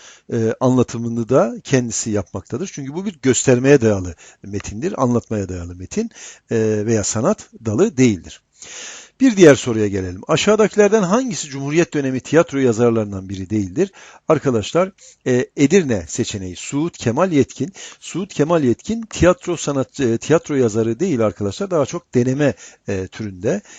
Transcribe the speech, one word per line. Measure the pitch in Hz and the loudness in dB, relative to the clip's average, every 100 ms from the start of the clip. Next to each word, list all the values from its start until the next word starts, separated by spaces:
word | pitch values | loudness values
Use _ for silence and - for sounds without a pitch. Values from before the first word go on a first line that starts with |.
| - - - | -20 -20 -8
e, | 117 113 - | -2 -2 0
anlatımını | 127 127 120 117 117 117 113 | 2 2 2 -2 -6 -4 0
da | 135 220 240 | 2 2 -2
kendisi | - 131 120 - 117 | -2 -2 0 -4 -4
yapmaktadır. | 104 92 98 - 127 190 | -4 -4 -10 -10 -10 -10
Çünkü | - 135 | -12 -12
bu | 160 196 | -10 -10
bir | 165 | -2
göstermeye | 131 120 - 123 135 143 | 0 2 2 2 4 4
dayalı | 113 101 87 82 - _ | 4 0 -4 -12 -20 _
metindir, | 104 101 - 101 170 202 | -12 -10 -10 -8 -8 -2
anlatmaya | 127 120 - 107 95 | 0 0 -2 -6 -6
dayalı | 90 87 90 | -8 -10 -12
metin, | 92 202 226 - - - _ | -8 -6 -6 -10 -20 -20 _
e, | 113 110 107 104 | 0 0 0 0
veya | 113 | 0
sanat | 98 110 143 214 - - | 0 -2 -2 -2 -6 -12
dalı | 113 110 220 131 | -4 0 0 2
değildir. | 127 92 73 - _ _ - - - - - _ | 2 2 -6 -20 _ _ -20 -16 -16 -18 -20 _
Bir | 262 196 | 2 8
diğer | 165 | 8
soruya | 131 - 110 104 | 8 4 0 0
gelelim. | 98 92 90 - | -2 -4 -8 -2
Aşağıdakilerden | 156 - 214 208 208 208 220 | 0 2 2 2 4 4 4
hangisi | 175 220 262 160 151 | 2 0 0 -6 -8
Cumhuriyet | 135 139 156 165 | -8 -2 0 0
dönemi | 151 135 127 | 0 -2 -4
tiyatro | - 151 170 139 | 2 2 2 2
yazarlarından | 127 107 120 113 104 98 95 | 2 4 2 2 -2 -6 -10
biri | 95 92 | -10 -4
değildir? | 107 95 101 196 - - - - | -4 -2 -2 -4 -6 -20 -8 -2
Arkadaşlar, | 156 139 113 101 160 190 - - _ - | 0 2 -2 0 0 -2 -4 -20 _ -2
e, | 123 - - | 0 -2 0
Edirne | 143 190 147 107 82 | 4 4 2 -2 -4
seçeneği | - 117 104 92 90 | -6 -6 -6 -10 -12
Suud | - 139 165 | -8 -6 -6
Kemal | - 123 123 190 | -4 -2 0 2
Yetkin. | 151 120 - 147 - - - | 2 0 -2 -8 -10 -20 -20
Suud | - 160 196 | -12 -8 -6
Kemal | - 156 170 | -2 0 2
Yetkin | 131 110 - 226 | 2 0 -4 -6
tiyatro | 220 - 170 175 - 165 | -8 2 2 4 -2 -6
sanatçı, | - 139 127 - | -4 -4 -4 -2
e, | 127 113 | -2 0
tiyatro | - 156 - | 2 0 2
yazarı | 143 120 107 113 117 | 0 0 0 -2 -2
değil | 190 127 | -2 0
arkadaşlar. | 107 - 101 - 202 | 0 -2 -6 -4 -4
Daha | 170 135 | -2 -2
çok | 170 - | -4 -4
deneme, | 127 123 131 143 - - - - | 0 0 2 0 -2 -8 -14 -8
e, | 98 92 | -6 -6
türünde, | - 107 92 104 196 - | -8 -12 -6 -4 -4 -8